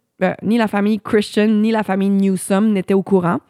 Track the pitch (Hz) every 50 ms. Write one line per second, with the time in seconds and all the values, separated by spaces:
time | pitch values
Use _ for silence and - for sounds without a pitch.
0 | _ _ _ - 196 180 - - - 185 226 240 214 202 - 202 202 208 220 208
1 | - - - 208 214 - - 214 208 220 220 208 214 226 226 220 202 - 190 196
2 | 196 196 196 196 196 196 190 180 - - 196 190 214 220 208 190 180 - 196 196
3 | 180 - 196 185 175 170 190 285 _